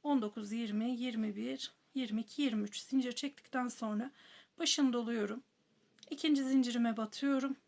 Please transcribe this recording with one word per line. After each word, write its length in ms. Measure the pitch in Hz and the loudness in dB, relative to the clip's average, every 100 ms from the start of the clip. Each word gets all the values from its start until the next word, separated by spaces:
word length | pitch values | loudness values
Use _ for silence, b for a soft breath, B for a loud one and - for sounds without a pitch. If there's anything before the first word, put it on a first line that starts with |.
on 180 | 294 277 | 2 2
dokuz, 300 | 214 214 208 | 2 -4 -6
yirmi, 400 | 226 226 208 233 | -4 -2 -2 0
yirmi 440 | 247 254 226 214 202 | -2 -2 -2 -4 -4
bir, 380 | 233 269 - _ _ | -6 -6 -8 _ _
yirmi 280 | 269 240 214 | -6 -2 -4
iki, 200 | 226 - | -4 -2
yirmi 220 | 277 220 | 0 0
üç 160 | 208 - | -2 -6
zincir 320 | - 262 247 | -2 0 0
çektikten 560 | 240 285 - - 262 247 | -4 -6 -8 -6 -4 -2
sonra 440 | - 220 208 262 B B B B - | -2 -2 -2 -4 B B B B -2
başını 340 | 339 - 269 | 0 4 4
doluyorum. 500 | 240 226 233 208 233 - _ _ _ _ _ - | 2 0 -2 -2 -4 -12 _ _ _ _ _ -12
İkinci 340 | 285 311 277 | -2 4 4
zincirime 540 | 262 269 240 240 233 220 | 6 4 4 2 2 0
batıyorum 600 | 214 - 277 269 277 277 | -4 -2 2 2 0 -6